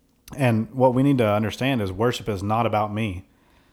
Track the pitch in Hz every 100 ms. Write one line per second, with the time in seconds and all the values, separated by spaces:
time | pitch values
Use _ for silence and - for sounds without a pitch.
0 | _ _ - - 131 110 110 127 131 123
1 | 139 135 107 104 110 - 131 131 98 92
2 | 117 - - 101 101 110 113 107 107 104
3 | 110 90 - _ _ _ _